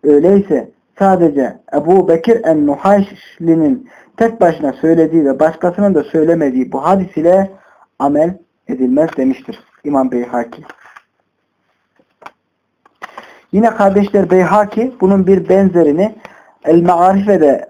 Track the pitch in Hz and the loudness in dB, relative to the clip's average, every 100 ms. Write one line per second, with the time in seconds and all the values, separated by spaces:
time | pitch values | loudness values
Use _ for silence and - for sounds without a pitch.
0 | 151 143 170 202 196 147 - _ _ - | 2 2 4 2 0 -4 -6 _ _ -2
1 | 196 185 165 139 120 - - 147 151 190 | 0 2 0 0 -6 -8 -6 -6 2 2
2 | 165 165 226 226 160 156 143 139 190 202 | 2 0 0 0 0 0 0 -2 0 0
3 | 196 - - _ 165 165 151 123 - - | 0 -10 -20 _ -2 0 0 -2 -8 -20
4 | _ - 226 226 175 160 143 131 160 165 | _ -4 -4 0 -2 0 -8 -4 0 2
5 | 160 160 143 131 156 160 175 175 202 165 | 2 0 0 0 -2 0 -6 -2 0 0
6 | 139 165 156 165 143 127 127 135 156 196 | -2 -2 0 0 -2 -4 -4 -4 -2 -2
7 | 175 - 165 190 196 - _ _ _ _ | -2 -2 2 2 0 -10 _ _ _ _
8 | 139 147 170 190 _ _ - 123 127 135 | -2 0 -2 -4 _ _ -12 -4 -2 0
9 | 160 - 131 131 - - _ _ 143 143 | -2 -2 -4 -4 -10 -20 _ _ -6 -4
10 | 127 123 120 120 120 - - - - - | -2 -4 -6 -8 -8 -14 -20 -20 -20 -20
11 | _ _ _ _ _ _ _ _ _ _ | _ _ _ _ _ _ _ _ _ _
12 | _ _ - _ _ _ _ _ _ _ | _ _ -20 _ _ _ _ _ _ _
13 | - - - - _ 190 226 208 196 196 | -20 -20 -20 -20 _ 0 0 2 0 2
14 | 202 208 170 185 175 208 202 220 254 247 | 0 0 2 0 2 0 0 -4 -6 -2
15 | 185 196 180 190 165 190 190 175 156 151 | 0 0 2 0 2 2 2 2 2 0
16 | 214 220 - - _ _ - 165 170 170 | -2 -6 -20 -20 _ _ 0 2 2 2
17 | 185 196 208 185 147 131 | 2 2 0 2 2 0